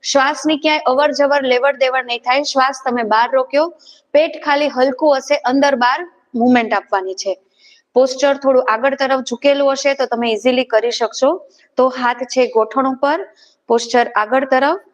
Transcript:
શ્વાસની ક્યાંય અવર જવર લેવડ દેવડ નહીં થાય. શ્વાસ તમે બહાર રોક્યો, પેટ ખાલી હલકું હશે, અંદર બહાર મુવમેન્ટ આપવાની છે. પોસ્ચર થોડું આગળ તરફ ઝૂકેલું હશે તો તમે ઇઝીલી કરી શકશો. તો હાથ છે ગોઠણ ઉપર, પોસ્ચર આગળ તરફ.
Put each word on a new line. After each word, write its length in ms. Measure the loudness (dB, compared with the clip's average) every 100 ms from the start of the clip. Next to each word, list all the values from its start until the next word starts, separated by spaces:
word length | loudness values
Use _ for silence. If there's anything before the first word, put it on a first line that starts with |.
| -2
શ્વાસની 480 | 0 0 -2 -2 -2
ક્યાંય 200 | 0 0 0
અવર 140 | 2 0 2
જવર 220 | 0 2 0
લેવડ 280 | 0 0 0
દેવડ 260 | -2 -2 -4
નહીં 160 | -6 -2
થાય. 220 | -2 0
શ્વાસ 300 | 0 0 -2 -4
તમે 180 | -4 0
બહાર 140 | 0 2 0
રોક્યો, 260 | 0 -2 -2 -6 _ _ _
પેટ 280 | 0 0 -2 -2
ખાલી 260 | 0 0 0
હલકું 400 | -2 2 2 2
હશે, 160 | 0 -2 0
અંદર 200 | 2 2 2 0
બહાર 120 | -2 -6 _ _ 0
મુવમેન્ટ 340 | 4 4 2 -4
આપવાની 380 | -2 -4 -4 -8
છે. 160 | -6 -8 _ _ _ _ _
પોસ્ચર 400 | 0 2 2 0 0
થોડું 260 | 2 2 2
આગળ 260 | 0 0 0
તરફ 260 | -2 -2 -2
ઝૂકેલું 440 | -2 0 2 2 0
હશે 180 | -2 -2
તો 80 | -2
તમે 220 | -2 -2 0
ઇઝીલી 320 | 0 0 0 0
કરી 180 | 0 -2
શકશો. 300 | -4 0 0 0 -6 _ _ 0
તો 120 | 0 0
હાથ 200 | -4 -4 -4
છે 180 | 0 0 2
ગોઠણ 360 | 0 0 -2
ઉપર, 240 | 0 -2 -2 -6 _ _ _ _
પોસ્ચર 380 | -2 0 0 0 -2
આગળ 300 | 0 -2 0
તરફ. 320 | 0 0 -2 _